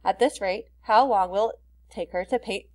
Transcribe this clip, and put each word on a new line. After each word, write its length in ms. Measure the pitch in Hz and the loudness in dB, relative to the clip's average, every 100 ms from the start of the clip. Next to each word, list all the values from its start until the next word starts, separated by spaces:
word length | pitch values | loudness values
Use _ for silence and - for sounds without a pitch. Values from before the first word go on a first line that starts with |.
At 160 | - 190 | -4 2
this 200 | 262 - | 0 0
rate, 260 | 196 196 - _ | -6 -6 -10 _
how 220 | - 220 | 2 4
long 280 | 269 208 180 | 4 2 0
will 180 | 190 226 | 0 -2
it 100 | - _ _ _ | -4 _ _ _
take 200 | - 170 | -12 -8
her 120 | 180 190 | -8 -4
to 120 | 247 | -4
paint 280 | 226 202 - | -4 -8 -10